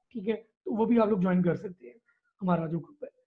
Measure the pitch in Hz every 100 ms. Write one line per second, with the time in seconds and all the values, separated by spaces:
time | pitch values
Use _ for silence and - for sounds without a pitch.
0 | _ 233 190 214 - _ - 214 226 233
1 | 214 208 185 180 180 156 202 - - -
2 | _ _ _ - 185 170 160 165 - -
3 | - _